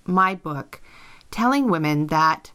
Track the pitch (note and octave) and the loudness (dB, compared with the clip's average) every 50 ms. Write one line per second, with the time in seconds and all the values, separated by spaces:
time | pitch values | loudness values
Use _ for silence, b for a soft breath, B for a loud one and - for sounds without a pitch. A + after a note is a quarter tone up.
0 | _ - F3+ F#3 F#3 F#3+ F#3+ F#3 - D#3 D3 C#3 - - - - B B B B | _ -2 0 2 2 0 -2 -6 -10 -10 -10 -10 -10 -12 -18 -20 B B B B
1 | B B B B B B - G#3+ A3+ B3 C#4 C#4+ C#4 A#3+ F3+ D#3+ D#3 D3+ D3+ D3 | B B B B B B -6 -2 0 2 2 2 2 0 0 0 0 0 0 0
2 | D3+ D3+ E3 D#3 D#3+ D#3+ D#3 - - - - | -2 0 2 2 2 2 0 -2 -8 -20 -20